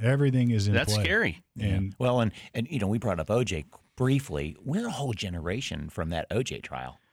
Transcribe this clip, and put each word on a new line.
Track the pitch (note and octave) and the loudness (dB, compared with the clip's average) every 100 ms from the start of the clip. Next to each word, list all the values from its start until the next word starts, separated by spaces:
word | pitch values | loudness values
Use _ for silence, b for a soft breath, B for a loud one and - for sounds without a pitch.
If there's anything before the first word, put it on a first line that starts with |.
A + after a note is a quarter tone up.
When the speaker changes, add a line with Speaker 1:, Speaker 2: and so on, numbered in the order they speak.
Speaker 1:
everything | A2+ C#3+ C#3+ B2+ A#2+ | 2 4 4 4 4
is | A2 G2+ | 4 4
in | |
Speaker 2:
That's | G2+ G#2 | 2 2
Speaker 1:
play. | G#2 | 2
Speaker 2:
scary. | D#3+ G#3+ F3+ - _ - | 2 2 2 -2 _ -4
Speaker 3:
Yeah. | G#2 | 0
Speaker 1:
And | G2 G2 - | 0 -2 0
Speaker 3:
Well, | B2 B2 | 2 4
and, | A2 B B | 2 B B
and, | A#2 A#2+ | -6 -4
you | C#3 | -2
know, | G2 | 0
we | A2+ | 0
brought | A2 E2+ | 0 -2
up | D#2 | 2
O | A2+ | 2
J | C3 E2 - - _ - | 2 -2 -6 -16 _ -2
briefly. | B2+ C#3 C3+ D2 D2+ D2 | 2 2 0 -4 -4 -6
We're | C3+ F#3+ A#3 | -4 -4 -4
a | |
whole | C3 C#3 | -4 -4
generation | G#2 G2 F2 E2+ A2+ - D#2 D#2 | -4 -4 -4 -4 -4 -4 -8 -6
from | - D#2+ | -6 -2
that | E2 - | -2 -2
O | G#2 | -2
J | C3 C2 | -2 -8
trial. | - B1+ B1+ - _ | -8 -10 -10 -14 _